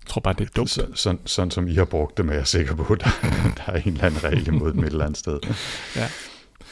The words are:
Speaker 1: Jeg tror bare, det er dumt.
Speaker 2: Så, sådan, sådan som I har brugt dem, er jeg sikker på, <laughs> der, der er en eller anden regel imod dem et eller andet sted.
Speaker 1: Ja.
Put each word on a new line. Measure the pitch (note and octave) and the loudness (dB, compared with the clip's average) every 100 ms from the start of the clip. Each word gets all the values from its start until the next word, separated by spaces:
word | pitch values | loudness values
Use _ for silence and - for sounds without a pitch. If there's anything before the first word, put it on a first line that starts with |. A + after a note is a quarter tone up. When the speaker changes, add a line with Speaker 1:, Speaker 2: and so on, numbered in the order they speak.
Speaker 1:
Jeg | - | -6
tror | - | -2
bare, | F#2+ F#2 | 0 0
det | - | 0
er | - | 0
dumt. | A#2+ | 0
Speaker 2:
Så, | - E2+ - | 0 -2 0
sådan, | - F2+ - | 0 0 -2
sådan | - F2+ | 0 0
som | F2+ F2+ | 0 2
I | E2+ | 4
har | F2+ | 4
brugt | E2 D2+ - | 2 0 0
dem, | D#2+ | 0
er | |
jeg | D2 C#2 | 2 2
sikker | F2+ D2 D#2 | 2 2 0
på, | D2 G#2 | 2 2
<laughs> | |
der, | - - - D#2 A#1 - | 4 2 0 2 2 0
der | - | -2
er | E2 G2+ | -2 0
en | |
eller | D2+ F2+ | 2 2
anden | D#2 | 2
regel | D#2 D2 D#2 | 0 0 2
imod | D#2 D#2 | 2 2
dem | D2+ | 2
et | D#2+ | 0
eller | D2+ D2 | 0 -2
andet | D2+ | -2
sted. | - D2 - G#2+ - - - - | -4 -4 -4 -6 -6 -10 -8 -6
Speaker 1:
Ja. | A2+ - - - - - - | -6 -6 -14 -18 -20 -20 -20